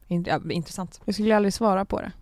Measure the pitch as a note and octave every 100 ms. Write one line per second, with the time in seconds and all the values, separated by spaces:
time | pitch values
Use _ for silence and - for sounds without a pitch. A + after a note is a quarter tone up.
0 | - F3 F3+ D3+ D#3+ E3+ D#3 - F3+ -
1 | - G3 G#3+ G#3+ G3+ - A3 F#3+ G3 G3+
2 | - -